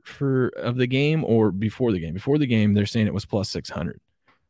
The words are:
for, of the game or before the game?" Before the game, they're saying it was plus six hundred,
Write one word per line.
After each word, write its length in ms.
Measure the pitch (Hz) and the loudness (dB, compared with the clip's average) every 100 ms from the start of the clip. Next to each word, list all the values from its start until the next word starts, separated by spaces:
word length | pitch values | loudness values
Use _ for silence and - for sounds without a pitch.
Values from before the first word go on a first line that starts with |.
for, 460 | - - 139 131 120 | -16 -6 -2 0 0
of 260 | - 120 123 | -2 -4 -2
the 80 | 123 | 0
game 380 | 131 143 160 | 2 2 0
or 280 | - 113 107 | 2 4 4
before 400 | 92 107 - 123 | 2 -2 0 0
the 80 | 92 | 0
game?" 140 | 80 | -2
Before 240 | 87 131 151 | -6 0 0
the 80 | 135 | 2
game, 300 | 113 104 101 | 2 4 2
they're 100 | 101 | 2
saying 220 | 113 107 | 0 0
it 60 | |
was 120 | 98 - | -2 -4
plus 240 | 107 98 | -4 -4
six 220 | 85 - | -6 -8
hundred, 280 | - 82 - _ _ _ _ | -8 -8 -10 _ _ _ _